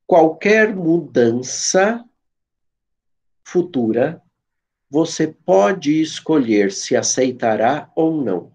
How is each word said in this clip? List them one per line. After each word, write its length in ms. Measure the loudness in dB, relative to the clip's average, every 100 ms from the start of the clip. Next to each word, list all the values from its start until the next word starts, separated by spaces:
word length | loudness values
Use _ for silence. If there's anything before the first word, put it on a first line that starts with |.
| 0
qualquer 680 | 4 4 2 0 2 2 0
mudança 1300 | -2 -2 0 0 0 0 -6 -8 -2 0 0 -2 -10 _ _ _ _ _ _ _ _ _ _ _ _ _
futura, 760 | -4 -2 -2 -2 0 0 -2 -4 _ _ _ _ _ _ _
você 360 | -2 -2 -2 -4
pode 760 | -4 0 4 4 0 0 0
escolher 680 | -2 -6 -2 0 2 2 0
se 240 | -2 -2
aceitará 960 | -2 0 -2 -2 -2 -2 0 0 -2 -4 -2
ou 260 | -2 -2
não. 300 | -2 -4 -8